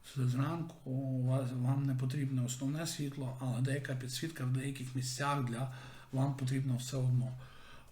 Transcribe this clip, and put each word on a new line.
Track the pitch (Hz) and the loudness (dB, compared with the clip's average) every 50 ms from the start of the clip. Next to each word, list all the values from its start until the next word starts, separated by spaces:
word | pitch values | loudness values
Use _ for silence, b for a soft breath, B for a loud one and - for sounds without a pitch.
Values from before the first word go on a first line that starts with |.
| - - - | -18 -6 -2
зранку | 139 127 123 123 131 143 156 165 170 160 - - - - 139 | 2 2 4 4 4 2 2 0 -2 -4 -6 -8 -12 -6 -4
у | 131 131 139 131 131 127 127 | -2 -2 0 0 0 2 4
вас, | 127 131 135 131 123 | 4 4 4 2 0
вам | 127 127 123 127 139 139 139 | 0 0 2 4 4 4 2
не | 139 131 | 2 2
потрібне | 127 131 131 127 - 135 135 135 127 | 2 0 0 0 0 0 2 2 2
основне | 123 120 - - 135 135 143 156 170 | 2 0 0 0 0 0 0 0 -2
світло, | 160 - - 143 139 135 143 135 123 123 - | -2 -2 -2 -2 -2 -2 -4 -4 -4 -4 -2
але | 131 127 120 120 | -2 0 2 2
деяка | 131 135 135 123 131 - 135 | 2 2 2 0 0 -2 -4
підсвітка | 127 127 123 - - - 156 - - 131 | -2 -4 -4 -4 -2 -4 -4 -2 -2 0
в | 127 127 | 0 2
деяких | 131 135 139 139 - 131 127 - | 2 0 -2 -2 -4 -6 -4 -2
місцях | 131 123 - - - 143 143 143 143 127 | -2 -2 -2 -2 0 0 2 2 2 2
для, | 113 113 113 131 127 B B B B B B B B | 0 0 -2 -2 -4 B B B B B B B B
вам | - 131 135 143 135 | 2 2 2 2 2
потрібно | - 131 127 135 135 131 135 123 | 0 0 0 2 2 2 2 0
все | 120 - - - | 0 0 -2 -2
одно. | 135 127 127 123 127 127 127 - B B B B B B B B B B B | 2 4 4 4 4 2 0 -4 B B B B B B B B B B B